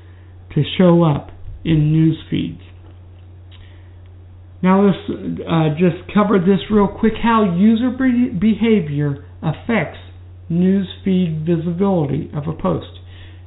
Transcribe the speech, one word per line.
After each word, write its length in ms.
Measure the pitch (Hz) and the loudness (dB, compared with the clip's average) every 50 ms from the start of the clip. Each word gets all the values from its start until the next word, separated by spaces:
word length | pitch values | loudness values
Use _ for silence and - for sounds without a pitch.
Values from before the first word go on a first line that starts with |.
| - - - - - - - - - - - | -20 -20 -20 -20 -20 -20 -20 -20 -20 -6 -2
to 100 | 151 139 - - - | -2 -2 -2 0 2
show 260 | 185 175 170 170 170 | 4 6 6 6 4
up 260 | 160 147 139 - - - - - - - - - | 2 0 -2 -4 -10 -16 -16 -16 -14 -14 -10 -4
in 300 | 165 165 156 147 151 156 | 0 0 2 2 2 2
news 240 | 160 160 160 160 - - - | 4 2 2 2 -2 -6 -6
feeds. 300 | - 98 90 82 - - - - - - - - - - - - - - - - - - - - - - - - - - - - - - - - - - - - - - - - - - | -6 -4 -4 -6 -8 -12 -18 -20 -20 -20 -20 -20 -20 -20 -20 -20 -20 -20 -20 -20 -20 -20 -20 -20 -20 -20 -20 -20 -20 -20 -20 -20 -20 -20 -20 -20 -20 -20 -20 -20 -20 -20 -20 -20 -10 -2
Now 240 | - 180 190 196 202 | 2 4 4 6 6
let's, 120 | 202 175 - - - | 4 2 0 -4 -8
uh, 600 | - - - 170 170 165 - 180 170 165 156 156 147 156 | -10 -8 -6 -8 -8 -8 -4 -2 0 2 2 0 2 2
just 340 | 185 175 - - - - - | 2 0 0 -2 -10 -2 2
cover 260 | 196 208 196 226 196 | 2 2 4 2 2
this 200 | 165 185 196 185 - - | 4 2 2 2 0 0
real 200 | 208 208 202 196 | 2 2 2 2
quick, 240 | 202 - - 220 220 - - | 0 0 0 0 0 0 0
how 320 | 233 233 220 214 190 170 170 | 2 2 2 2 2 2 4
user 340 | 202 220 226 214 247 254 | 4 4 4 4 0 -2
be-, 460 | 254 - 262 262 240 240 247 262 - 175 | -2 -2 0 0 2 2 0 -2 -2 0
behavior 840 | 180 220 220 - 214 233 220 202 165 151 143 147 147 147 139 - - - - - | 0 0 0 2 2 2 2 2 0 -2 -4 -2 -2 -2 -4 -6 -10 -18 -18 -8
affects 580 | - 165 151 - - - 233 208 151 - - - - - - - - - - - - - | -6 -6 -6 -6 -4 -4 -2 -2 -2 -4 -8 -16 -20 -20 -20 -20 -20 -20 -20 -20 -10 -4
news 400 | 165 170 180 185 196 196 190 - - - - | -2 0 2 2 2 0 -2 -4 -10 -8 -2
feed 400 | 196 190 180 185 170 160 156 151 165 | 0 0 0 0 0 -2 -4 -2 -2
visibility 840 | 170 160 156 180 170 170 202 196 190 175 147 131 135 151 - - - | -2 -2 -2 -4 -2 -2 0 0 0 0 0 -2 -4 -6 -6 -6 -8
of 140 | 147 139 165 | -8 -8 -8
a 140 | 156 - | -8 -6
post. 380 | - 185 170 - - - - - - - - - - - - - - | -4 -4 -4 -4 -6 -10 -18 -20 -20 -20 -20 -20 -20 -20 -20 -20 -20